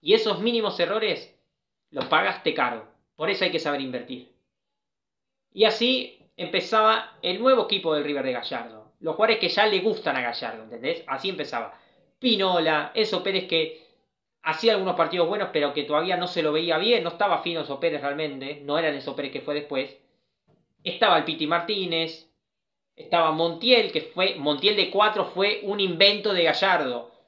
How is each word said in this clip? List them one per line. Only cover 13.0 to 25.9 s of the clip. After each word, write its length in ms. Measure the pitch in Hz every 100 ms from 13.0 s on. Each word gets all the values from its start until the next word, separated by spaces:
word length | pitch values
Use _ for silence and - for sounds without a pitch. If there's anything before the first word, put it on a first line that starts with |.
| 214 180
Pérez, 240 | 196 190 185
que 380 | 165 160 - - _ _ _ _ _
hacía 300 | 165 156 226
algunos 240 | 208 185 165
partidos 320 | 160 175 165
buenos, 220 | 208 196
pero 200 | 156 143
que 120 | 147
todavía 320 | 147 151 175 180
no 100 | 180
se 160 | 180
lo 100 | 156
veía 260 | 156 170 160
bien. 240 | 208 240
No 80 | 170
estaba 320 | - 208 165
fino 180 | - 160
Enzo 200 | 143 139
Pérez 220 | 170 147
realmente. 580 | 139 143 156 135 135 147
No 140 | 143 151
era 100 | 160
el 80 | 139
Enzo 200 | 135 131
Pérez 160 | 139
que 80 | 131
fue 140 | 143
después. 420 | 147 147 135 143 - _ _ _ _ _ _ _ _
Estaba 340 | 185 - 214 165
el 60 |
Piti 220 | - 160 151
Martínez. 840 | 170 170 208 180 165 160 - _ _ _ _ _ _ _
Estaba 360 | _ - 170 160
Montiel, 640 | 156 170 165 233 247 -
que 80 | 156
fue, 340 | - - 185 190
Montiel 400 | 143 143 196 202
de 140 | 175
cuatro 340 | 190 214 214 -
fue 340 | 175 196 220
un 180 | - 202
invento 520 | 190